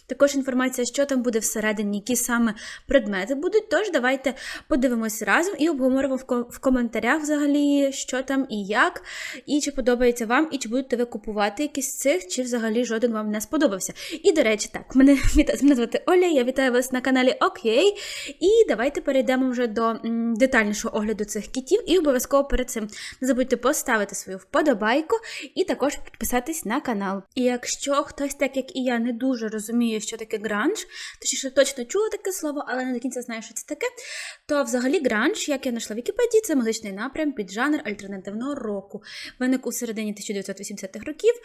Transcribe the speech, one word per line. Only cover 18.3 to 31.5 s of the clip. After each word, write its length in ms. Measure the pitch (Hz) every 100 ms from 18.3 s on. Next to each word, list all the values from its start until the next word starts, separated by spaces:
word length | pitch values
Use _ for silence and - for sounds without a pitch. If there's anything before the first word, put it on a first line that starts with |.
| -
І 280 | 349 453 403
давайте 320 | 214 262 339
перейдемо 500 | 302 262 247 254 262
вже 160 | 247 240
до, 160 | 214
м, 520 | 226 220 226 226 233 220
детальнішого 600 | 262 233 208 208 220 220
огляду 280 | 214 214
цих 220 | 208 214 202
кітів. 340 | 262 254 415 -
І 120 | 370
обов'язково 460 | 302 254 - 277
перед 260 | 285 262 254
цим 180 | 226 214 - - -
не 80 | 254
забудьте 280 | 247 254 240
поставити 580 | 247 302 - 226 202
свою 240 | - - 190
вподобайку 800 | - 294 311 208 214 269 311 440 - - 302
і 100 | -
також 320 | 381 247 277 -
підписатись 680 | - - - 247 254 -
на 160 | 202 254
канал. 420 | 277 202 196 196 -
І 80 | -
якщо 520 | 247 247 - - 277
хтось, 400 | 277 294 - 277
так 220 | - 269 269
як 200 | 254 269
і 60 |
я, 160 | 254 240
не 140 | 233
дуже 360 | 233 262 247 220
розуміє, 520 | 214 208 233 233 220
що 160 | 214 226
таке 220 | 220 214
гранж, 480 | 214 208 277 440 - - - -
точніше, 300 | - - 262